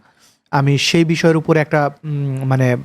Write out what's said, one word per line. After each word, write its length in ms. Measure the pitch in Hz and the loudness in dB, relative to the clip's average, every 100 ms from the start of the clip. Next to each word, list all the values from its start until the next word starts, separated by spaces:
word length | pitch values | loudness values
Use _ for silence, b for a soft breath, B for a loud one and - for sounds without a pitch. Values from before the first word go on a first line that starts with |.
| b b b b _ | b b b b _
আমি 280 | 143 139 135 | 0 2 0
সেই 260 | - 170 | 2 2
বিষয়ের 320 | 160 160 170 160 | 2 2 2 2
উপরে 240 | 156 156 | 2 0
একটা, 300 | 147 156 143 - | 0 -2 -2 -6
উম, 340 | 156 143 139 135 | -8 -6 -4 -4
মানে 320 | 135 131 127 123 | -2 0 0 -2